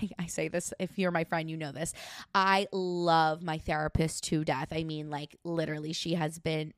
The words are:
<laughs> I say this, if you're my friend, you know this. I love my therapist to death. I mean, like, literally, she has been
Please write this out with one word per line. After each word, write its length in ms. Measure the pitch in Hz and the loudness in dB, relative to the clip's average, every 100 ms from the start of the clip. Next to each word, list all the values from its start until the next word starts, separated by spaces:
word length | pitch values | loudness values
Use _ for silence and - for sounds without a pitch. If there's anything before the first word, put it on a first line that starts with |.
<laughs> 160 | 202 - | -6 -4
I 80 | 170 | -6
say 220 | - 160 | -2 0
this, 260 | 175 - - | -2 -4 -6
if 180 | 180 - | -6 0
you're 140 | 180 | 2
my 140 | 170 170 | 2 0
friend, 220 | 165 160 | -2 -2
you 100 | 160 | -6
know 140 | 151 | -8
this. 220 | 139 170 - - - - | -6 -6 -8 -12 -14 0
I 320 | 196 190 196 202 | 4 6 6 4
love 720 | 196 180 175 170 165 160 160 | 0 0 2 6 6 6 2
my 160 | 170 160 | -2 -4
therapist 640 | - 151 156 - 160 - | 0 0 0 0 0 -2
to 200 | - 160 | -2 0
death. 260 | 156 135 151 | 2 0 -2
I 120 | 160 | -4
mean, 280 | 160 151 151 | -4 -6 -6
like, 240 | 147 151 - | -8 -8 -12
literally, 500 | 170 165 156 156 151 | -6 -2 -2 -2 -4
she 220 | 170 175 165 | -4 -2 0
has 240 | 156 160 | 0 -2
been 340 | 165 156 156 | -2 -2 -4